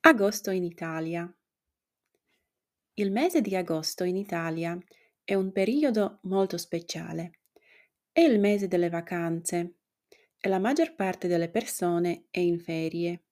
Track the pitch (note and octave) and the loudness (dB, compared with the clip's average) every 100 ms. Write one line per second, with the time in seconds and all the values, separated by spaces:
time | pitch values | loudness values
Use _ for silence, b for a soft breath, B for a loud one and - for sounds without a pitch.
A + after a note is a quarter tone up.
0 | D#4+ B3 G3 G#3+ - F#3+ F3 E3+ E3 D#3+ | 8 6 2 0 -4 -2 -4 -6 -8 -6
1 | D#3+ E3+ F3 - _ _ _ _ _ _ | -4 -6 -8 -14 _ _ _ _ _ _
2 | _ _ _ _ _ _ _ _ _ - | _ _ _ _ _ _ _ _ _ -4
3 | G3+ G#3 E4+ E4+ G3+ F#3 F3 D#3+ D#3 - | -2 2 2 2 0 -2 -2 -4 -4 -4
4 | F3+ F#3 G3+ E3+ E3 D#3+ E3+ F3 - b | -2 -2 -4 -4 -4 -4 -4 -6 -12 b
5 | b b - G3 F#3+ F#3+ F#3+ C#4 D4 G#3+ | b b -2 0 0 0 0 2 2 2
6 | G3 - F#3 F#3+ F#3+ F3 - E3+ E3+ E3 | 0 -4 -2 0 0 -2 -6 -8 -8 -10
7 | E3 D#3+ E3 _ _ b b b b b | -8 -8 -10 _ _ b b b b b
8 | _ - E4 G#3+ G3+ G#3 F#3+ F3+ F3 E3+ | _ 4 6 6 4 2 2 2 2 -2
9 | E3+ F3 E3+ E3+ E3 F3 F3 - _ _ | -4 -4 -2 -2 -2 -4 -4 -12 _ _
10 | _ b b b G3 F#3+ G#3 D4 D#4+ - | _ b b b 0 2 2 2 0 0
11 | F#3+ F#3 F3+ E3+ E3+ G#3+ A3 - F3 E3+ | -4 -2 0 0 0 -2 -4 -2 0 2
12 | F3 E3+ _ - F3 E3+ E3+ E3 D#3+ E3+ | 0 -2 _ -2 0 0 -4 -4 -4 -4
13 | E3+ F3 _ | -4 -6 _